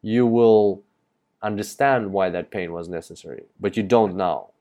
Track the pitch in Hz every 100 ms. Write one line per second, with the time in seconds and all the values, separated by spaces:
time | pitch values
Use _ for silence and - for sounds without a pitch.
0 | 107 117 120 117 117 110 104 95 _ _
1 | _ _ _ _ 107 104 104 - 139 127
2 | 104 98 92 87 85 104 87 85 85 87
3 | - 85 82 64 - _ 98 110 101 117
4 | 107 92 90 71 50 _